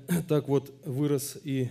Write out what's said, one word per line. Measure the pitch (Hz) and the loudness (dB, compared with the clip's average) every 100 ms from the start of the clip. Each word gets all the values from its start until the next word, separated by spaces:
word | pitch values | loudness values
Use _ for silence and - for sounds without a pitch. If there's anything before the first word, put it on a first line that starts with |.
| - | -2
<clears throat> | 175 - | -2 2
так | 151 135 | 0 2
вот | 139 135 - 156 | 0 0 -8 -6
вырос | 131 147 139 131 - | 0 2 2 -2 -8
и | 147 135 120 | -4 -2 0